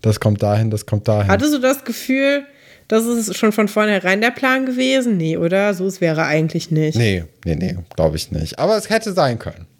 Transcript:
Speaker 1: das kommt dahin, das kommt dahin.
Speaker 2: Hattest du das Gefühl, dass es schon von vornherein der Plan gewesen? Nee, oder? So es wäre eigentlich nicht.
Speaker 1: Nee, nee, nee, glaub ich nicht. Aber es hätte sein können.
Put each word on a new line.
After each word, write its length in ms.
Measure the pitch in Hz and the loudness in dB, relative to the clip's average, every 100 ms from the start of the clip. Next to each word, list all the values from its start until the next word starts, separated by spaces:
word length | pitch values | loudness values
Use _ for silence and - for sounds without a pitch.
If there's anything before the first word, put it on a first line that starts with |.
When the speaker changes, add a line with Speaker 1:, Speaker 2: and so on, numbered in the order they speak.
Speaker 1:
das 160 | 110 104 | 0 2
kommt 240 | 110 101 | 0 0
dahin, 280 | 104 104 110 | 0 0 0
das 160 | 107 - | -2 -4
kommt 200 | 104 110 | -4 0
dahin. 200 | 107 98 | 0 2
Speaker 2:
Hattest 240 | 98 294 | 2 2
du 40 | 294 | 2
das 260 | 254 269 | 0 -2
Gefühl, 600 | - 226 - 262 277 285 277 - - - _ | -6 -10 -2 0 2 0 -4 -20 -20 -20 _
dass 160 | 220 | 0
es 320 | 226 240 214 180 | 2 -2 -4 0
schon 160 | 220 | 0
von 160 | 214 208 | 2 0
vornherein 520 | 214 214 202 180 196 | 2 2 2 0 2
der 100 | 226 | 0
Plan 360 | 247 262 262 262 | 0 0 0 0
gewesen? 500 | 254 262 269 247 196 | 0 2 2 2 0
Nee, 200 | 160 165 | 0 0
oder? 360 | 170 190 202 | 0 2 0
So 120 | 185 190 | 0 -4
es 140 | 185 | 0
wäre 240 | 170 156 | 0 0
eigentlich 460 | 151 151 160 170 - | 0 0 0 -2 -2
nicht. 260 | 156 156 117 | 0 0 2
Speaker 1:
Nee, 280 | 113 92 82 _ | 2 0 -4 _
nee, 100 | 87 | -4
nee, 220 | 78 90 87 87 | -2 -2 -6 -10
glaub 200 | - 80 | 0 0
ich 180 | 78 - | 0 -6
nicht. 260 | 78 78 - | -6 -6 -4
Aber 180 | 165 214 | 0 0
es 140 | 202 | 0
hätte 220 | 220 220 | -2 0
sein 260 | 185 139 113 | 0 0 0
können. 280 | - - - | -8 -14 -20